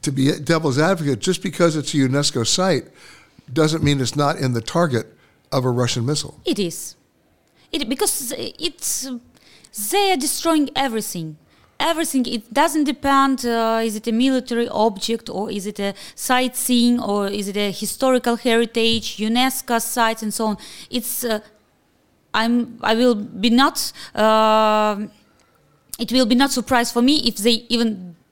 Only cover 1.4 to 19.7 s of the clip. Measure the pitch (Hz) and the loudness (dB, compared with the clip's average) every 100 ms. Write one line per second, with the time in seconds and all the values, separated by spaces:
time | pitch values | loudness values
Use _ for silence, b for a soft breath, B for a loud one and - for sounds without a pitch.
1.4 | 196 147 170 156 135 156 135 139 143 131 | -4 2 2 2 -2 0 2 2 0 -2
2.4 | 113 - 190 143 - B B B B B | 0 0 2 0 -2 B B B B B
3.4 | - 127 156 160 143 143 123 143 147 160 | -8 0 2 2 2 2 0 0 0 2
4.4 | 135 120 113 170 170 120 - _ b b | -2 -2 -2 0 2 0 -4 _ b b
5.4 | b - 127 123 123 - 117 147 - - | b -2 0 0 0 0 -2 -4 -6 -8
6.4 | - 247 175 165 - - _ _ _ _ | -4 -2 -2 -6 -14 -16 _ _ _ _
7.4 | _ b b 311 220 262 403 - 247 - | _ b b -6 -4 -2 -2 -2 -6 -8
8.4 | - - 320 - - - 262 247 240 _ | -10 -8 -8 -6 -6 -6 -6 -12 -14 _
9.4 | b b b - 208 403 392 370 277 - | b b b -12 -2 2 2 2 -2 -2
10.4 | 330 320 277 - 269 220 214 180 160 156 | 0 2 2 0 -2 -2 -6 -8 -10 -12
11.4 | b b b _ 320 320 320 269 240 233 | b b b _ -2 0 0 0 -2 -4
12.4 | - 220 330 311 294 285 277 277 269 262 | -4 0 2 2 0 0 2 4 4 2
13.4 | 240 233 226 226 226 214 226 226 262 262 | 0 0 0 0 -2 -4 -2 2 2 2
14.4 | 254 233 233 - 220 196 - 226 - 170 | 0 -2 -2 2 0 0 -4 -4 -4 -6
15.4 | 208 202 190 208 202 196 B - - 254 | -4 -6 -8 -6 -6 -6 B -12 0 2
16.4 | 254 247 - 247 240 240 247 202 196 202 | 2 -2 0 4 4 2 0 -2 -2 -4
17.4 | 196 202 208 - 214 - 262 254 247 233 | -4 -2 -4 -4 -8 -2 2 2 2 -2
18.4 | 254 226 233 233 226 226 214 - 214 233 | 2 2 2 0 0 0 -4 -6 -2 2
19.4 | 262 254 - | 0 -2 -2